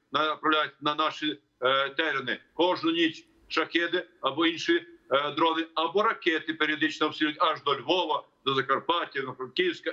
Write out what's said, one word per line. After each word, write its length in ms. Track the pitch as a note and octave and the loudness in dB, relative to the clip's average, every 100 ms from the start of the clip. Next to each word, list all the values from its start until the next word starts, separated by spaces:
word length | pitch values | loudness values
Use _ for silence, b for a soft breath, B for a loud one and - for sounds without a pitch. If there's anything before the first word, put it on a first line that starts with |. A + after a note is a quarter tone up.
| _ | _
направляють 600 | C#3 D#3 D3 D3+ D#3 D3 - | 0 0 0 2 2 0 -2
на 140 | D3 | -2
наші, 440 | D3 D#3 - D3+ C#3 _ _ | 0 -2 -2 -4 -6 _ _
е, 280 | B2+ C3+ C#3 | 2 2 2
терени, 500 | C3+ D#3+ C#3 B2 G#2+ - | 0 -2 -2 -2 -6 -6
кожну 360 | - F3 F3 E3 | 0 0 2 0
ніч 360 | E3 E3 - - _ - | 2 0 -2 -14 _ -4
шахеди 580 | - D#3 E3 E3+ F3+ E3+ _ | -2 0 0 0 -2 -4 _
або 260 | C3+ C#3 E3 | -2 2 0
інші, 400 | D#3+ - E3+ E3+ - - | 0 0 0 0 -14 -2
е, 200 | C3+ D3 | 0 0
дрони, 360 | D3+ E3 D#3+ E3 | 0 2 2 -2
або 280 | - E3 G3 | -2 0 2
ракети 520 | A3 G#3 E3+ D#3+ D#3 | 0 0 0 -2 -2
періодично 520 | D#3+ D3+ D#3 D3+ - D#3 | -2 -2 0 -2 0 -2
обстрілюють 360 | - D#3 D3+ | 0 -2 2
аж 200 | E3+ D3 | 0 0
до 120 | C#3+ | -2
Львова, 500 | C3 A#2+ F3+ D#3+ C#3+ - _ | -2 0 0 0 -2 -4 _
до 100 | C3 | -2
Закарпаття, 640 | C3+ C3 C3 - E3+ D#3 C#3 | 0 0 0 0 -2 -2 -6
до 120 | C3 | -8
Франківська, 580 | B2+ B2+ - F3+ D#3+ E3 | -8 -4 0 0 -2 -6